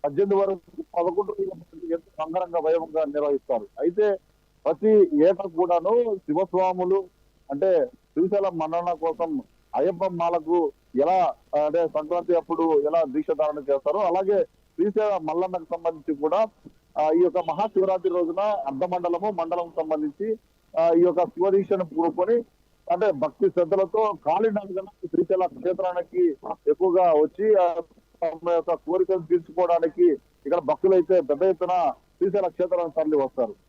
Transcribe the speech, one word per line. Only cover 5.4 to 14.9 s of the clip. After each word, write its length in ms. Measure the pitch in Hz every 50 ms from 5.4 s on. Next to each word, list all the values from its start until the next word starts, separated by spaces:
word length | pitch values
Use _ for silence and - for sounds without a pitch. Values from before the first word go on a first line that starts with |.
| 196 190
కూడాను 680 | 160 160 180 175 175 175 165 185 226 240 240 226 208
శివస్వాములు 960 | 190 _ - 151 165 190 180 - 185 185 185 185 180 180 180 190 196 190 185 _ _ _ _ _ _ _ _
అంటే 340 | 139 143 165 190 185 165 135
శ్రీశైలం 720 | 123 - _ _ _ _ 156 170 190 202 202 196 190 175 165
మన్నన 360 | 156 156 160 170 175 175 175
కోసం 500 | 151 156 165 160 - 170 165 156 135 120 _ _ _ _ _ -
అయ్యప్ప 300 | 120 143 180 190 170 196
మాలకు 680 | 190 180 170 170 170 175 170 156 156 170 175 165 143 - _ _ _ _ 123
ఎలా, 340 | 139 156 185 190 175 147 - _ _ _ - 147 151
అంటే 220 | 151 147 170 170 156
సంక్రాంతి 480 | - 151 151 151 175 175 170 - 175
అప్పుడు 460 | 165 160 - 170 160 165 165 160 147 143 151
ఎలా 160 | 156 170 160
దీక్ష 280 | 139 127 151 156 -
ధారణ 260 | 160 143 156 151 147 147
చేస్తారో 420 | 139 135 139 139 - 147 151 202
అలాగే 440 | 208 180 170 185 196 190 208 190 165
శ్రీశైలం 840 | - _ _ _ _ _ - 175 208